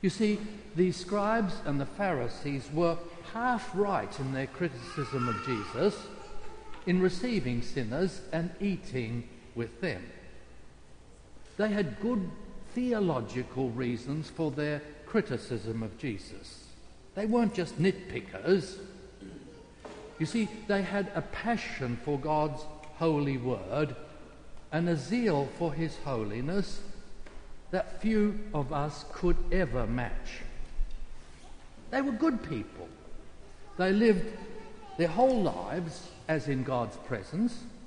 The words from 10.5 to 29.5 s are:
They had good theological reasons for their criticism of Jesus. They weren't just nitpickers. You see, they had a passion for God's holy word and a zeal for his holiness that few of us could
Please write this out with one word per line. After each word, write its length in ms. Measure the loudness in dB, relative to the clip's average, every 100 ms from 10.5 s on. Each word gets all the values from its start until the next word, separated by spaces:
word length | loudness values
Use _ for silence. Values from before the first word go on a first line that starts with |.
| -16 -16 -18 -20 -20 -20 -20 -18 -16 -14 0
They 120 | 2
had 300 | 4 0 0
good 300 | 0 2 0 -6 -10 -10 -6
theological 960 | -2 2 4 4 2 0 -2 -2 0 0
reasons 580 | 0 0 -2 -2 -4 -4
for 220 | -2 -2
their 300 | 0 -2 -2 -6 -14 0
criticism 800 | 0 2 -2 -2 -4 -2 -2
of 140 | -4 -4
Jesus. 680 | -4 -4 -8 -14 -14 -16 -18 -18 -18 -18 -12 -4
They 100 | 2
weren't 280 | 4 4
just 280 | 2 -2 4
nitpickers. 960 | 4 4 -4 -6 -6 -4 4 4 4 -8 -12 -14 -18 -16 -14 -14 -16 -18 -20 -16 -14 -14 -14 -6
You 80 | -2
see, 220 | 0 -2 -4 -2
they 140 | 0
had 300 | 2 -2 -2 -4
a 60 |
passion 760 | -6 -4 0 0 -2 -4 -2 -2 -2
for 120 | -2
God's 440 | 2 2 2 0 -8 -10 -14 0
holy 420 | 4 4 2 2
word 580 | 0 -2 0 0 0 -2 -12 -14 -16 -16 -12 -12 -2
and 160 | 0 4
a 80 | 2
zeal 540 | 2 2 4 4 2 0
for 160 | 0
his 220 | 2 -2 -2
holiness 800 | -2 0 0 -2 2 2 2 0 -2 -6 -8 -8 -8 -10 -10 -12 -2
that 300 | -2 0 0
few 380 | 4 6 6 2 0
of 200 | 0 0
us 320 | 0 0 -2 -8
could 240 | 2 6 6 6